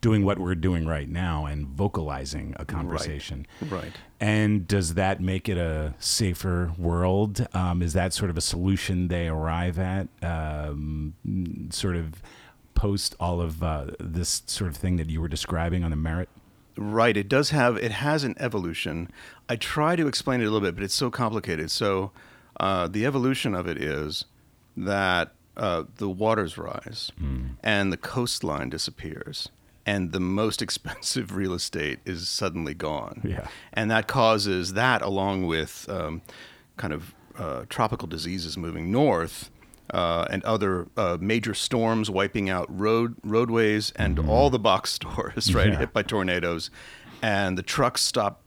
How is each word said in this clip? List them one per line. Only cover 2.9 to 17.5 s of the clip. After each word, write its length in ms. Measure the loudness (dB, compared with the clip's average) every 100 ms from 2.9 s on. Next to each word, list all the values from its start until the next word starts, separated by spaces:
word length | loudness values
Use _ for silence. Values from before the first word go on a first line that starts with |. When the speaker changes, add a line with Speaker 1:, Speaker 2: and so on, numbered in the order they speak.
| -4 -4 -6 -8 -10 -10 -10 -6
Speaker 2:
Right. 240 | -6 -8 -14 -20 _
Speaker 1:
And 480 | 2 4 4 2 2
does 280 | 2 2
that 260 | 2 2 2
make 260 | 0 0 0
it 120 | 0
a 360 | 0 0 -2 -4
safer 760 | -2 0 0 0 0 0 0 0
world? 680 | 0 2 4 4 2 0 -2
Um, 300 | 0 2 2
is 100 | 2
that 220 | 2 0
sort 160 | 0 -2
of 80 | 0
a 20 |
solution 680 | -2 0 2 2 2 0 2
they 200 | 0 0
arrive 500 | 0 0 0 0 0
at, 300 | 0 -2 -4 -4
um, 920 | -4 -2 -2 -4 -4 -4 -4 -4 -4 -6 -4 -2 -2 -6 -8
sort 280 | -4 -2 -2
of 260 | -4 -8 -18 -20 -20 _ _
post 400 | 0 2 0 -2 -2
all 220 | -2 0
of, 200 | -2 0
uh, 260 | -2 -2 -4 -8
this 420 | -6 -2 -2 -2 -4
sort 240 | -4 -4
of 60 | -2
thing 180 | 0 2
that 140 | 0
you 100 | -2
were 80 | -2
describing 560 | -4 -2 -2 0 0
on 60 | 0
the 60 | 0
Merit? 320 | 0 -2 -4 -10 -20 _ _ -8
Speaker 2:
Right. 360 | -2 4 4
It 140 | 4 4
does 220 | 2 4